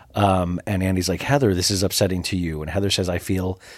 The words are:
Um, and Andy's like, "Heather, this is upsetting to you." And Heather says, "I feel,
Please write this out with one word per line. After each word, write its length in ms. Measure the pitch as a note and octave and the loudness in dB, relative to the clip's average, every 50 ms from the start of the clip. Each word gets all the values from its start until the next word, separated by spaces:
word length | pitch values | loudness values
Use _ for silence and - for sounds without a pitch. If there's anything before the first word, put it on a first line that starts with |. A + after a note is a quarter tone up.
| - - - | -20 -8 -2
Um, 460 | - G#2 G2+ F#2+ F#2 F2+ F2 F2 F2+ - | 0 2 4 4 2 2 0 -2 -4 -4
and 160 | G#2+ G2+ F#2 | -4 -2 0
Andy's 260 | F#2 F#2 F#2+ F#2 F2 F#2+ | 0 0 0 0 0 0
like, 140 | F2+ - | -2 -2
"Heather, 320 | - - C#3 C#3+ C3+ G#2 F#2 | -2 0 2 2 4 4 2
this 160 | F2+ F2+ - | 2 0 0
is 120 | G#2 F#2 | 0 0
upsetting 400 | F#2+ F#2 - - G#2 F#2 F#2 F2+ F2 | 0 0 2 2 2 2 2 -2 -2
to 120 | - - | -2 -2
you." 260 | F#2 F2 E2 D#2+ D2+ | -2 -2 -2 -4 -4
And 80 | D2+ D#2 | -6 -4
Heather 200 | D#2+ G2 G2 G2 | -2 -2 0 0
says, 200 | - - F#2+ F2+ | 0 0 0 -2
"I 80 | F2 E2+ | -2 -4
feel, 420 | - - G2 F#2+ F#2 F#2 F#2 - - - - | -2 -2 -2 0 0 -2 -4 -6 -12 -18 -20